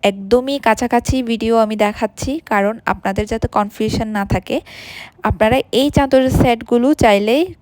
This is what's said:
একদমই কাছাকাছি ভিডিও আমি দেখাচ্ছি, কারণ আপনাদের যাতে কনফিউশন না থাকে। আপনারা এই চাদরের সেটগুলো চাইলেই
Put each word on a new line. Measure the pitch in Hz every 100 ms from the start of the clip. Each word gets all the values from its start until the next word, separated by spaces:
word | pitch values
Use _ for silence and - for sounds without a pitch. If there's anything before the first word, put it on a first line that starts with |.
একদমই | 202 196 196 240 262 277
কাছাকাছি | 233 220 240 240 240 262
ভিডিও | 233 226 220 226
আমি | 220 214
দেখাচ্ছি, | 208 214 214 - - 302 -
কারণ | 208 202 226 -
আপনাদের | 190 196 196 214
যাতে | 226 233 -
কনফিউশন | 208 - 220 - 220
না | 214 196
থাকে। | 185 - 302 - - - - - _
আপনারা | 214 185 214 254 -
এই | 226 285 294
চাদরের | 277 262 262 -
সেটগুলো | 254 233 233 240 254
চাইলেই | 302 240 202 208 262 370 339